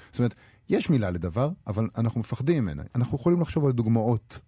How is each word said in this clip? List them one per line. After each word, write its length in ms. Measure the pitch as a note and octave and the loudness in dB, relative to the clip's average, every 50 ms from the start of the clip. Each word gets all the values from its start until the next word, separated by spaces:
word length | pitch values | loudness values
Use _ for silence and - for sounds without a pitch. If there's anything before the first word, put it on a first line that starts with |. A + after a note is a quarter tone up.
| - - | -20 -12
זאת 60 | - - | -4 -2
אומרת, 160 | A#2+ A#2 - - - - _ _ _ - | -2 -2 -2 -6 -16 -20 _ _ _ -2
יש 220 | F3+ - - - | 0 0 2 2
מילה 200 | D#3+ B2 G2+ F#2 | 2 2 2 0
לדבר, 400 | F2 E2+ E2+ F2 D#2+ A#2 C3+ D3+ F#3+ - - | -2 -2 -4 -2 -2 0 -2 -2 -2 -6 -8
אבל 220 | - G2 G#2+ A2+ - - - | -4 -2 -2 -2 -2 -2 -2
אנחנו 220 | A2+ A2+ - A#2+ | -2 0 0 -2
מפחדים 420 | G#2+ - A#2+ - C3 D3+ F3 D3 A2+ | -4 -4 -6 -4 0 0 2 2 0
ממנה. 180 | E2+ D2 C#2+ - - - | -2 -4 -6 -10 -6 -2
אנחנו 240 | B2 B2 - D3 C#3 | -2 -2 0 -2 -2
יכולים 220 | - F3 F3 F3 | 2 2 2 2
לחשוב 260 | E3 - - D#3+ C#3+ | 0 0 0 0 2
על 60 | C#3 | 2
דוגמאות 680 | B2+ A#2+ A2+ A2 A#2 A2+ G#2+ A#2+ A#2 G#2+ - - - - - | 2 2 2 2 2 4 4 2 0 0 -2 -8 -16 -20 -20